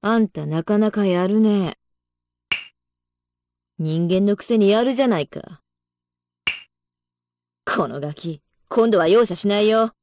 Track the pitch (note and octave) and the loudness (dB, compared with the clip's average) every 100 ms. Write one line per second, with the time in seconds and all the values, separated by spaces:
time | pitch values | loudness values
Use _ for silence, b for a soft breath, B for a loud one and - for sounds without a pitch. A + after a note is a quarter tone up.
0 | G3+ A3+ G#3+ - D3+ D#3 E3 G#3 G#3+ G#3+ | 0 0 0 -4 -6 -6 0 0 2 0
1 | G3 F3 F#3 G#3+ A3 G3+ F3 - _ _ | 0 0 0 2 2 2 -2 -8 _ _
2 | _ _ _ _ _ - - _ _ _ | _ _ _ _ _ -10 -10 _ _ _
3 | _ _ _ _ _ _ _ - D#3 D#3+ | _ _ _ _ _ _ _ -8 -6 -2
4 | E3+ F#3 G3+ G3+ - A3+ G3 G#3+ A#3+ B3+ | 0 0 0 -2 0 2 4 4 0 0
5 | C4 F#3 C#3+ - - D#3+ _ _ _ _ | 0 0 -4 -10 -18 -20 _ _ _ _
6 | _ _ _ _ - - - _ _ _ | _ _ _ _ -10 -10 -14 _ _ _
7 | _ _ _ _ _ _ - G#3 C#3+ C3 | _ _ _ _ _ _ -6 -4 -4 -6
8 | D3 D3+ E3 D3+ _ _ _ - A3+ G#3 | -10 -10 -12 -12 _ _ _ 0 2 2
9 | E3 G#3 A#3 F3 G3+ G#3 G#3+ A3 A3+ _ | 4 4 2 -2 -2 0 2 2 0 _